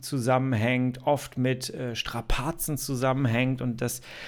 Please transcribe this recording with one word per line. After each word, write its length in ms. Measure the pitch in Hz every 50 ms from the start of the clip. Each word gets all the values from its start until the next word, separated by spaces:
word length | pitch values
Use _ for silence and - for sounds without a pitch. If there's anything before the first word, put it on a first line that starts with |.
zusammenhängt, 1080 | - - 143 131 110 131 127 127 131 131 127 104 113 123 127 127 127 127 120 - -
oft 300 | 147 147 135 - - -
mit, 360 | 131 127 131 127 131 - - -
äh, 220 | - 127 120 113
Strapazen 840 | - - - - 117 - - - - 123 160 - - - 156 151
zusammenhängt 840 | - - - 135 120 131 131 131 139 139 117 113 123 127 131 131 127
und 200 | 127 123 113 -
das 200 | - 120 - - - - - - -